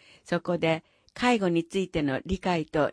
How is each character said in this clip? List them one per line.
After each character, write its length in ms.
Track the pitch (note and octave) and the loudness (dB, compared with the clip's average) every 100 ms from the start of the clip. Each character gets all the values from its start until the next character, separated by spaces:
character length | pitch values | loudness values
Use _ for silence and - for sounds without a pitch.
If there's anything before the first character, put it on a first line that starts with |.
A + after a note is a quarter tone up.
| _ - | _ -20
そ 160 | - F3 | -6 -4
こ 160 | - F3 | -2 0
で、 260 | D#3+ D#3+ - _ _ | 0 0 -4 _ _
介 260 | - B3 A#3 | -2 0 2
護 120 | F#3 | 2
に 120 | E3+ | 0
つ 160 | E3 G3 | 0 -4
い 100 | F#3 | -2
て 120 | E3+ | -2
の 200 | D3 C3 | -2 -2
理 140 | E3 F#3+ | -4 -4
解 260 | F#3+ F3 | -2 -2
と 240 | D3+ D#3 C#3 | -2 0 0